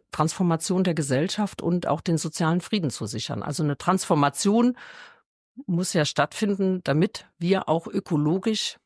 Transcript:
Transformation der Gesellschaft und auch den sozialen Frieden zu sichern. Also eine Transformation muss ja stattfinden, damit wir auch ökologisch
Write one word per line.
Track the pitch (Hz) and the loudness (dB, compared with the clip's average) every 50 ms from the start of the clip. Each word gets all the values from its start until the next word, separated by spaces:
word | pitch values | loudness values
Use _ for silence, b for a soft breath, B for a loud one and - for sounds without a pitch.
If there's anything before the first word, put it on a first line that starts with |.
| _ - | _ -12
Transformation | - - 151 160 - - 185 170 165 160 - - 180 185 185 | -2 0 0 0 2 0 2 2 2 0 0 -2 0 2 2
der | 180 160 | 2 0
Gesellschaft | 165 147 135 131 135 165 190 - 208 208 185 - - | 0 0 0 0 0 0 0 -2 -2 -4 -4 -4 -4
und | - 170 180 175 - | -2 0 0 0 0
auch | - 147 160 | 0 -2 -2
den | - 180 165 | 0 0 0
sozialen | 156 - 160 - - 170 160 170 180 | 0 -2 -4 -4 0 0 2 2 0
Frieden | - - 220 202 165 127 | -2 -2 -2 -2 -2 -2
zu | - - 120 | -4 -4 -8
sichern. | 104 113 110 - - 117 110 | -6 -6 -6 -6 -6 -6 -6
Also | - - 135 - 156 | -6 -6 -4 -2 0
eine | 143 143 | -2 -2
Transformation | - - 175 190 185 - - 175 147 143 143 - - - 202 208 233 233 254 247 B B B B B B B B B B B _ _ _ _ _ 240 - | 0 0 0 0 0 2 2 2 4 4 2 0 0 0 2 4 4 4 4 2 B B B B B B B B B B B _ _ _ _ _ -14 -4
muss | - 170 170 185 - - | -2 -2 0 0 0 0
ja | 170 147 | 0 0
stattfinden, | - - - 147 - - - 220 202 196 190 190 185 185 185 - | 2 2 0 0 0 0 -2 0 0 0 2 2 0 0 0 0
damit | - 139 151 185 208 - - - _ _ - | 0 2 2 2 2 0 -8 -16 _ _ -4
wir | 170 175 190 - - - | 0 0 0 0 2 0
auch | 156 165 - | -2 -2 -2
ökologisch | - - 196 - - 175 147 147 151 175 190 - 226 220 - - - - _ _ | -2 -4 -4 -2 0 0 2 2 2 2 2 0 0 0 0 -4 -6 -8 _ _